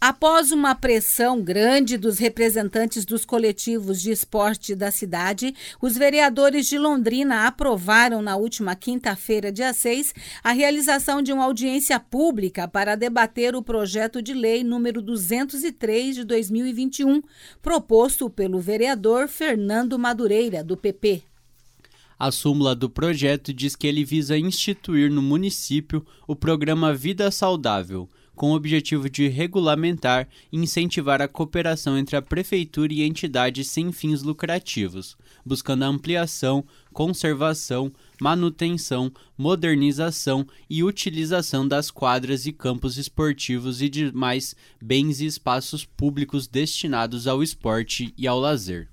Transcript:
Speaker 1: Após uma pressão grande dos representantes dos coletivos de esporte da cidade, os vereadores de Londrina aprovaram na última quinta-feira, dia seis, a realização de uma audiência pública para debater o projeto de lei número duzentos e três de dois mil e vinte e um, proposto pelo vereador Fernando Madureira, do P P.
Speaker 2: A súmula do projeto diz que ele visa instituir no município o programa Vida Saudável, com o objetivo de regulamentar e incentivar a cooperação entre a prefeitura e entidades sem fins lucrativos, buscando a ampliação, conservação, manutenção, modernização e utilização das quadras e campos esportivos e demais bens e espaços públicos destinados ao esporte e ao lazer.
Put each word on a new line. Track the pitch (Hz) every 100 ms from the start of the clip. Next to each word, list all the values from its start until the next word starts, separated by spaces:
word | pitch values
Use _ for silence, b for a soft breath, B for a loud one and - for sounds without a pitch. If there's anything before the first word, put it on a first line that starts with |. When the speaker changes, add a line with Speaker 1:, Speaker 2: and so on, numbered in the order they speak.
Speaker 1:
Após | 247 269 311 320 294
uma | 311 285
pressão | 262 254 226 - - 240 254
grande | 180 190 226 277 240 240
dos | 220 190
representantes | 233 226 226 220 202 220 226 226
dos | 185 220 -
coletivos | 240 220 202 - 226 196 190
de | 196
esporte | 214 - 220 208 214 -
da | 196 202
cidade, | - 190 175 185 196 254 269 B B
os | 247
vereadores | 233 285 294 285 233 277 285 254
de | 285
Londrina | 302 277 220 247 277 220 226
aprovaram | - 285 202 180 220 240 220
na | 208 196
última | 226 - 196
quinta-feira, | 185 - 247 240 190 - 214 202
dia | 202 254
seis, | 240 240 254 285 B B B
a | 233
realização | 247 285 294 277 277 277 285
de | 277
uma | 269
audiência | 262 233 262 269 - 254
pública | - 247 330 226 185 190 175
para | 196 202
debater | 214 240 240 226 240 240
o | 254
projeto | 226 220 196 208 220 247
de | 226
lei | 262 226 233
número | 240 240 240 226
duzentos | 202 226 175 240 277 277
e | 320
três | - 220 220 269
de | 254
dois | 226 233 196
mil | 226 254
e |
vinte | 233 262 269
e |
um, | 269 285 294 B B B
proposto | - 330 - 226 262 - 240
pelo | - 190 185
vereador | 180 214 247 240 214 240 277
Fernando | - 311 220 202 220 247 247
Madureira, | 240 233 226 208 233 175
do | 160 185
P | 208
P. | 190 214 180 - _ _ _ - b b b b -
Speaker 2:
A | 131
súmula | - 147 143 139
do | 120 127
projeto | - 165 151 139 143 147
diz | 127 139 -
que | 147
ele | 147
visa | 135 156 139 151
instituir | 180 185 - 196 - 151 147
no | 147
município | 139 156 196 - - 143 151 156 b b -
o |
programa | 147 160 160 151 160 160
Vida | 135 151 190 202
Saudável, | - 190 175 120 101 90 95 90 b b
com | - 143
o | 156
objetivo | 147 156 147 151 135
de | 131 143
regulamentar | 131 175 185 160 151 165 170 127 127 127 b b
e | 156
incentivar | 165 175 170 - 143 139
a | 143
cooperação | - 156 175 165 160 143 135
entre | 139 143
a |
prefeitura | 135 160 185 190 156 147 151
e | 151
entidades | 151 160 165 127 127 127 135
sem | - 175
fins | 170 151 147
lucrativos, | 143 156 165 180 - 117 95 92 - - b b 127
buscando | 131 - 131
a | 139
ampliação, | 139 147 170 170 - 131 139 139 b b
conservação, | - 160 180 160 139 156 156 - 127 135 b b -
manutenção, | 143 175 170 - 170 170 - 127 131 b b -
modernização | 143 185 165 147 143 143 165 156 143 135 139 b -
e | 156
utilização | 185 202 190 160 160 180 160 135 135
das | 143 147
quadras | - 131 127 127 135 139
e |
campos | 147 127 127 139 123
esportivos | 139 - 156 139 - 123 127 123
e | 143
demais | 143 147 120 127 127 127 - b b
bens | 110 135 151 139
e | 156
espaços | - - 127 - 151
públicos | - - 147 143 139 143 120
destinados | 131 156 - 165 120 113 120 127
ao | 135
esporte | 156 - 113 110 113 - 120 -
e | 127
ao | 127
lazer. | 143 143 92 87 78